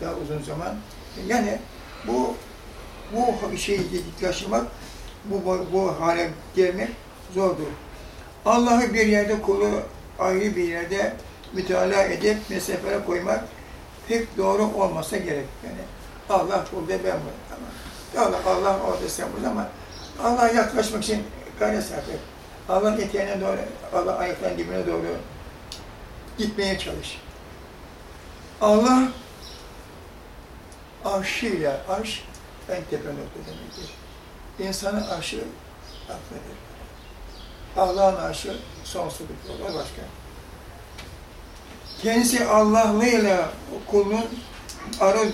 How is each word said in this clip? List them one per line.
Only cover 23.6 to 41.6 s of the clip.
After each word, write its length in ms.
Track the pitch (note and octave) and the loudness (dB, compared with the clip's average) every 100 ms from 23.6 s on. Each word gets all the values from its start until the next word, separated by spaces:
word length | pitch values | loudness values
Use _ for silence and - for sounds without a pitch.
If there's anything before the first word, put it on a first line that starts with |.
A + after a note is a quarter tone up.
| - - - | -4 -8 -2
Allah 240 | F3 - - | 0 0 0
ayaklarının 400 | - - F2+ E2+ | -2 -2 -2 -2
dibine 300 | E2+ F#2 F2 | -2 -2 0
doğru 300 | E2 E2 E2+ - - - - - - - - - - - - | -2 -2 -4 -8 -14 -14 -16 -14 -14 -14 -16 -16 -16 -12 -4
gitmeye 420 | G#3+ G#3 G3 F#3 | -2 0 0 0
çalış. 420 | - - - - - - - - - - - - - - - - - - | -4 -6 -8 -12 -14 -16 -16 -16 -16 -16 -18 -18 -18 -16 -16 -16 -12 4
Allah 460 | G#3+ G#3+ B3 B3+ B3+ - - - - - - - - - - - - - - - - - - - - | 8 8 10 8 6 0 -14 -16 -16 -16 -16 -16 -18 -18 -18 -18 -18 -18 -18 -18 -18 -18 -18 -8 -2
arşıyla, 760 | G3 F#3+ - A#3 F3 D3 C3+ - | 0 0 -2 0 2 2 0 -2
arş 340 | G3 G#3+ - - - - - - | -2 -2 -6 -10 -16 -16 -14 -6
en 140 | F#3 | -6
tepe 260 | D#3+ D3+ D3 | -2 -4 -4
nokta 300 | C#3+ C3+ E3 D#3 | -8 -8 -12 -12
demektir. 460 | D#3+ - - E3 - - - - - - - | -12 -12 -12 -12 -14 -16 -18 -18 -18 -14 -6
İnsanın 480 | F#3+ F#3+ G3 G#3 - | -4 -2 0 0 -2
arşı 360 | E3+ - - - - - - - - | -4 -4 -6 -6 -10 -16 -18 -16 -16
atmadır. 540 | - F#3 - - - - - - - - - - - - - - - - | -12 -12 -12 -12 -12 -14 -16 -16 -16 -16 -16 -16 -14 -14 -16 -16 -4 2
Allah'ın 380 | F#3+ F#3+ F#3+ F#3+ | 4 6 6 6
arşı 420 | D#3+ - - A#2+ - - | -2 -4 -6 -8 -10 -14
sonsuzluk, 540 | - - D#3 - D#3 - - - | -8 -4 -4 -6 -10 -12 -10 -8
o 40 | F#3+ | -6
başka. 360 | D#3 - - - - - - - - - - - - - - - - - - | -4 -6 -10 -12 -14 -16 -16 -16 -16 -16 -16 -16 -14 -14 -14 -16 -16 -16 -16